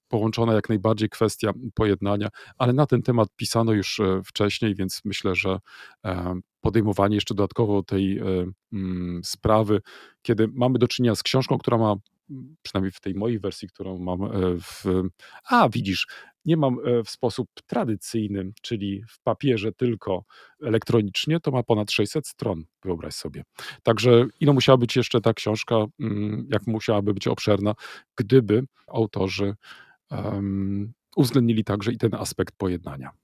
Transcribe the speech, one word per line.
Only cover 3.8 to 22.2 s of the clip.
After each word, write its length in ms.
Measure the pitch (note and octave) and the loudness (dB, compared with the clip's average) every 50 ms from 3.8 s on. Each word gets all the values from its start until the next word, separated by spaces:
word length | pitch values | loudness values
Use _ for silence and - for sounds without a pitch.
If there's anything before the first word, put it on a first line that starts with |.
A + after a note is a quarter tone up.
| F#2+ - - - | 0 -2 -2 0
e, 200 | G#2+ F#2+ F#2+ F#2+ F#2+ | 0 0 0 -2 -4
wcześniej, 500 | - - - G#2+ G#2 - - A#2+ G#2+ G2 | -4 -2 0 0 0 0 0 0 -2 0
więc 260 | G2 F#2+ F#2 - - - | -2 -4 -6 -6 -6 -8
myślę, 300 | G#2+ F#2+ - - G2+ F2+ | -6 -6 -4 -2 -2 0
że, 240 | F#2+ F#2+ F#2+ F#2+ F#2 - _ - - - - - _ - | 0 0 0 -2 -4 -6 _ -20 -20 -20 -20 -18 _ -6
e, 360 | G#2 F#2 F2+ F2 F2+ F2+ F2+ - _ _ _ | -6 -4 -4 -4 -4 -4 -6 -8 _ _ _
podejmowanie 540 | - A2 G2 A#2 G#2 G#2+ G2 G2+ G2 G2+ G#2+ | 0 2 2 4 2 2 2 2 2 2 2
jeszcze 200 | G2+ - - G#2+ | 2 0 0 0
dodatkowo 480 | G2 G2+ F#2+ - - A#2 G#2 G2+ G2+ | 0 0 0 0 0 0 2 2 0
tej, 360 | F#2 - G2+ F#2+ G2 F#2+ G2 A2+ | 0 0 0 0 2 0 0 -2
e, 60 | A#2 G2+ F#2+ F2+ F2+ F2 G2 _ _ - | -2 -2 -2 -2 -2 -4 -8 _ _ -12
mm, 480 | A2+ G2+ F#2+ F#2 F#2 F2+ F2+ F2 F2 F2 F2 | -10 -8 -6 -6 -6 -6 -6 -6 -6 -8 -8
sprawy, 560 | - - - - A2 G#2+ A2 A2+ G#2 G#2+ F#2+ - - - - - - _ _ | -10 -8 -2 0 2 4 4 4 2 0 0 -2 -4 -20 -20 -20 -20 _ _
kiedy 260 | - - A#2 G2+ A2 A2 - | -2 0 2 2 2 0 0
mamy 240 | B2+ B2 B2+ C3 A#2+ | 0 2 2 2 4
do 100 | B2 A#2+ | 2 2
czynienia 260 | - - B2 A#2+ A#2 | 2 2 2 2 2
z 80 | - | 0
książką, 360 | - - - C3 B2+ - C3+ - | -2 0 0 0 0 0 -2 -2
która 200 | - - A#2+ A2+ | 0 0 2 2
ma, 180 | A2+ G#2+ G2+ G2 - _ _ _ _ - | 2 2 0 0 -4 _ _ _ _ -16
m, 260 | D3 C3 B2+ C3+ D#3+ _ | -16 -14 -16 -16 -20 _
przynajmniej 300 | - - - F#2+ F#2+ F#2+ | -12 -8 -4 -4 -4 -4
w 80 | - - | -6 -8
tej 140 | - G2 F#2+ | -10 -8 -6
mojej 240 | G2 G2+ A#2+ A#2+ G#2 | -4 -2 -2 -2 -2
wersji, 300 | F#2+ G2 - - - F#2 | -4 -6 -8 -8 -12 -16
którą 300 | _ - F#2+ F#2+ F#2+ F2+ | _ -12 -12 -10 -8 -6
mam, 240 | F2+ F#2 F2+ F2+ G2 | -4 -4 -4 -2 -4
e, 40 | G#2+ A2 G2 F#2 F2+ F2 F2 | -2 -2 0 0 0 0 -2
w, 240 | F2+ - - - - G2 F#2 F#2 F#2 F#2 - _ - - - - - - | -6 -12 -12 -6 -2 0 0 0 0 -2 -6 _ -20 -20 -20 -14 -4 2
a, 180 | B3 A#3+ G3 B2 | 4 4 4 4
widzisz, 380 | G2+ A#2+ - - - - - - - - - - _ _ - | 2 0 -2 -2 -2 -2 -4 -6 -10 -20 -20 -20 _ _ -2
nie 120 | D3 E3 | 0 2
mam, 200 | D#3+ D3 C3 B2 B2 - | 2 2 2 0 0 0
e, 180 | B2 B2 A#2+ A2 | 0 0 0 0
w 60 | - | -4
sposób 380 | - - - A#2 - - A2 - - - - | -6 -4 -4 -4 -2 -4 -6 -8 -10 -18 -10
tradycyjny, 840 | - - A#3+ F#3+ A#2+ G#2+ G2 - - - A2+ G#2+ G2+ G2+ G2 F#2 F#2+ G#2+ _ | -6 -4 -2 -2 -2 -4 -4 -6 -6 -4 -4 -2 -2 -4 -4 -6 -8 -10 _
czyli 400 | - - A#2+ G2+ G2 G2 G2 G2 A2 - | -10 -8 -6 -6 -4 -4 -6 -6 -8 -14
w 140 | - _ | -16 _
papierze, 500 | - B2 A2 - - C3+ B2 G#2+ G2 A2+ | -4 -4 -2 0 2 0 0 2 0 -4
tylko 520 | - - B2+ B2 A2+ G#2 - G#2 F#2+ F2+ - _ - - - - _ - | -4 -2 -2 -2 -2 -2 -4 -4 -4 -4 -6 _ -20 -20 -20 -20 _ -8
elektronicznie, 800 | D3+ B2 A2 A2+ - - A#2+ A2+ G#2 G2 - - - D3 D#3+ E3+ | -2 0 0 0 2 2 2 2 2 2 -2 -4 -2 -2 -2 -2
to 100 | - D3+ | 0 -2
ma 120 | C3 B2 | -2 0
ponad 280 | A#2 - A#2 G#2 G#2+ G#2+ | 2 2 2 2 2 0
sześćset 340 | - - G#2 - - - | 0 0 0 0 -2 -4